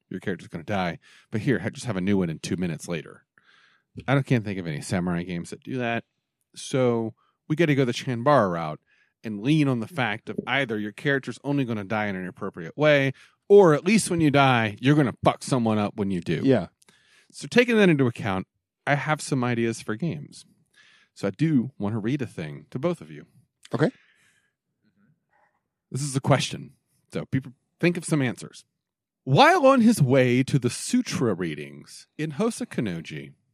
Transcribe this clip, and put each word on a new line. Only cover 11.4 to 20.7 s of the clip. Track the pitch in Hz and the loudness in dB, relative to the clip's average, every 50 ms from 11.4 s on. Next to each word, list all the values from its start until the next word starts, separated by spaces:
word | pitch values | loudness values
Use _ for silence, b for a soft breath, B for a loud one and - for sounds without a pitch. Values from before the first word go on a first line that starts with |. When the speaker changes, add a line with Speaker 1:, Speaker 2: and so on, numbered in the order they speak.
| - | -6
Speaker 1:
only | 135 143 143 135 | -4 -2 -2 -2
gonna | 117 117 107 101 | -2 -4 -6 -6
die | 95 110 107 107 | -4 -4 -2 -2
in | 104 98 | -2 -4
an | 92 92 | -6 -8
appropriate | 90 85 - 107 98 - 98 85 80 - | -10 -10 -10 -10 -10 -10 -10 -14 -10 -4
way, | - 147 151 147 143 135 135 131 b b b b b b - | 0 4 4 4 4 2 0 -2 b b b b b b 6
or | 202 202 202 170 151 | 8 10 10 10 8
at | 139 - | 4 4
least | 180 220 208 - - | 2 2 2 2 0
when | 180 170 | 0 2
you | 160 147 131 | 2 4 4
die, | 143 139 135 127 117 113 107 104 107 | 6 6 6 4 4 2 0 -2 0
you're | 120 131 147 | 2 2 4
gonna | 151 147 110 - - - | 4 2 0 0 0 0
fuck | 160 - - - | 0 0 0 -2
someone | - 143 127 113 113 107 107 | -2 -2 0 0 0 0 0
up | 104 101 - | 0 -2 -2
when | - 101 98 | -4 -4 -4
you | 98 87 | -4 -4
do. | 82 - 82 78 - | -4 -4 -4 0 2
Speaker 2:
Yeah. | 135 131 107 85 82 _ _ _ b b b b b b b b b | 2 2 2 0 -4 _ _ _ b b b b b b b b b
Speaker 1:
So | b - - 143 | b -18 -10 -2
taking | - 240 247 233 240 | 2 2 4 4 4
that | 220 208 180 | 4 6 6
into | 165 139 139 120 | 6 4 2 0
account, | 117 - - 110 95 95 92 - _ _ _ _ _ _ - | 0 -2 -4 -4 -4 -4 -6 -8 _ _ _ _ _ _ -4
I | - 139 | -2 -2
have | 139 135 156 156 147 | -2 0 -2 -4 -4
some | - - 151 135 120 | -4 -4 -4 -2 -2
ideas | 123 120 117 117 113 113 - | -2 -2 -2 -2 -2 -4 -6
for | - - 107 | -8 -8 -8
games. | 110 - 165 107 73 - - - - - _ _ _ _ _ | -6 -6 -6 -6 -8 -10 -16 -20 -20 -20 _ _ _ _ _